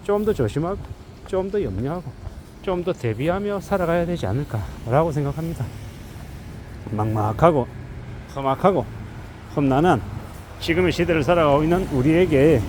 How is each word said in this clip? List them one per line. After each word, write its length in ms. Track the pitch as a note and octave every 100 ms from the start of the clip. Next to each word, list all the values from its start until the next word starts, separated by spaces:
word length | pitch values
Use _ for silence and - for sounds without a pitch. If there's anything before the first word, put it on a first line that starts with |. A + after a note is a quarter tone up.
좀 200 | - G#3
더 80 | G#3+
조심하고 460 | G3 A2 C#3+ E3+ G3+ - - - - -
좀 240 | F#3 F#3+
더 120 | G#3
염려하고 420 | C#3+ F#2+ C3 F3 C#3 - - - - -
좀 220 | - F3+
더 80 | F3
대비하며 680 | E3 A#2 A2 D#3 F#3+ G3+ G3+
살아가야 440 | E3 G3 E3+ F3 E3+
되지 200 | F3 F#2+
않을까라고 840 | A#2+ D3 A2+ - - A#2 C3 E3
생각합니다. 520 | C#3+ C#3+ C3+ E3 E3 A2+ - - - - - - - - - - - -
막막하고 760 | G#2+ G#2+ A2 G#2+ G#2 E3 D3+ A#2 - - - - - - C#3
험악하고 480 | C3+ C3+ F#3 F3 G#2+ - - - - - - -
험난한 440 | C#3 C3 F3 B2+ - - - - - -
지금의 320 | - E3 F3+
시대를 300 | D3+ F3 D#3+
살아가고 400 | C3+ F3 D3+ C#3+
있는 240 | D#3 F3 F#3
우리에게 720 | C3+ C3+ D#3+ F3+ C#3 D3+ C3